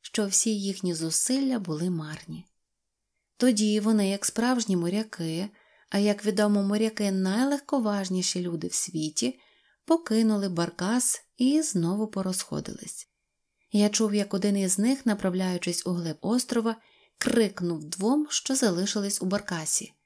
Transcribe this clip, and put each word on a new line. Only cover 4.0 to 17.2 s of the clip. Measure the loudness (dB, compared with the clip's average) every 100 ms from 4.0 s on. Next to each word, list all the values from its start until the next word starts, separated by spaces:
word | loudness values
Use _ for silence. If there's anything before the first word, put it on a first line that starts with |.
| 2
як | 0
справжні | -2 0 0 0 0 0
моряки, | 2 -2 -4 -6 -6 -4 -6 _ _ _ _
а | 2
як | 2 2 0
відомо, | 2 4 4
моряки — | 2 2 0 0 0
найлегковажніші | 2 0 2 2 0 0 0 0 0 0 -2 0 -2
люди | -2 -4 -4
в |
світі, | -4 -2 -2 -4 -2 -4 -4 _ _ _ _
покинули | 0 0 2 2 4 2 0
баркас | 0 -2 -2 -2 0 0 -2 _ _
і | 2 4
знову | 2 0 2 0 -2
порозходились. | -2 -2 -2 -4 -6 -8 -12 -12 -14 -14 _ _ _ _ _ _
Я | 2 4
чув, | 4 0
як | 0 0
один | 0 2 2
із | 2 2
них, | 2 2 0
направляючись | 0 0 0 0 -2 -2 -2 -2
у |
глиб | -2 -2 -4
острова, | -2 0 0 0 0 -4 _ _ _
крикнув | _